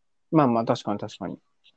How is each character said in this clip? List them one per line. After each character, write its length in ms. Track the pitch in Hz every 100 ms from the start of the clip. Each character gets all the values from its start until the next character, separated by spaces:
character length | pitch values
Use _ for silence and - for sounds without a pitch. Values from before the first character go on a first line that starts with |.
| _ _ -
ま 140 | 160
あ 20 | 131
ま 140 | 113
あ、 40 | 120
確 160 | 117
か 100 | -
に、 60 | 101
確 180 | 104 -
か 120 | 90
に。 100 | - _ _ -